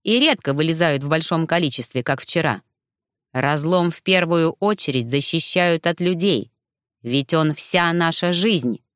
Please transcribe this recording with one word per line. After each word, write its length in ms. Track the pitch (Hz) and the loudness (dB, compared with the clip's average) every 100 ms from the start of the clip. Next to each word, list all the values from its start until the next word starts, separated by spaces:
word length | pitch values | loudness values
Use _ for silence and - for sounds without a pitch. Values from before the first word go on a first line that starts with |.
и 180 | - 240 | 0 2
редко 320 | 311 262 - | 2 0 -2
вылезают 500 | 139 160 165 170 139 | -2 0 2 2 0
в 60 | 143 | 0
большом 360 | 160 - 165 160 | -2 0 -2 0
количестве, 560 | 170 151 - - 131 | 0 0 -4 -6 -4
как 200 | - 139 | -2 -4
вчера. 400 | - 170 156 101 _ _ _ _ _ _ _ | -2 -2 0 -2 _ _ _ _ _ _ _
Разлом 580 | 127 143 151 156 180 170 | -2 0 0 0 2 0
в 120 | - | -2
первую 500 | - 185 170 170 160 - | 0 2 2 2 2 0
очередь 500 | 208 208 - 131 117 | -2 -2 -2 -2 0
защищают 720 | 139 - 165 - 180 175 165 170 | -2 -2 -4 -2 0 2 2 -2
от 140 | 165 | 0
людей, 500 | 175 170 196 123 - _ _ _ _ _ | -2 0 0 0 -4 _ _ _ _ _
ведь 320 | 120 135 131 | -2 -2 0
он 200 | 160 156 | 2 2
вся 380 | 147 - 180 170 | -2 0 2 2
наша 400 | 175 165 160 175 | 2 0 0 -2
жизнь". 480 | 175 220 180 120 107 _ | 0 0 0 -2 -6 _